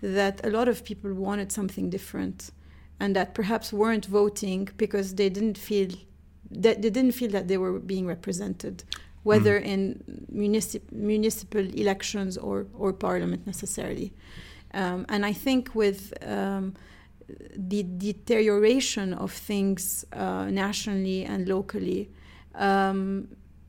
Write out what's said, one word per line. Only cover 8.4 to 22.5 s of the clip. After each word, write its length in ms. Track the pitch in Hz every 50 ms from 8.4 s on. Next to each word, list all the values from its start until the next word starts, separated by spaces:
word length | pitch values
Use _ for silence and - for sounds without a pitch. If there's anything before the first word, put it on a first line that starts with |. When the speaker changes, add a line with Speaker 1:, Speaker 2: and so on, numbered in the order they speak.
| 208 190 185 - - 202 185 - - - - - - - - -
Speaker 1:
whether 380 | - 214 214 208 202 208 202 202
Speaker 2:
Mm. 40 | -
Speaker 1:
in 400 | 202 196 196 196 190 - - - - - - - - -
municip-, 560 | 208 208 202 214 220 - - - 208 - -
municipal 720 | - - 208 208 214 214 214 220 214 - 190 - - 208 190 185 -
elections 640 | - 208 202 196 196 - - - 202 196 190 180
or, 300 | - - 202 196 202 202 196 -
or 180 | - 202 190
parliament 540 | 185 - 208 185 180 180 175 175 180 175 -
necessarily. 680 | 202 180 - 202 - - - - - - - - 190 - - - - - - - - - - - - -
Um, 320 | 196 185 180 180 185 180 -
and 160 | 208 202 202
I 80 | 208
think 420 | 202 202 - 269 262 254 254 - -
with, 380 | 220 208 202 196 196 - - - - -
um, 480 | 214 208 202 196 196 196 190 190 190 190 - - - - - - - - - - - - - - - -
the 260 | 202 185 185 202 208 185
deterioration 1300 | 180 180 180 202 208 202 - - - 233 220 220 208 208 208 214 226 254 269 262 - - 214 196 185 180
of 180 | - 196 185
things, 720 | - - - - 208 196 196 196 190 175 - - - - - -
uh, 340 | - - 190 190 185 190 190 202
nationally 760 | 196 196 190 202 208 - - 220 196 190 190 190 190 185 -
and 240 | - 208 190 180 190
locally, 640 | 190 190 196 - - 202 180 180 185 190 208 - - - - - - - - -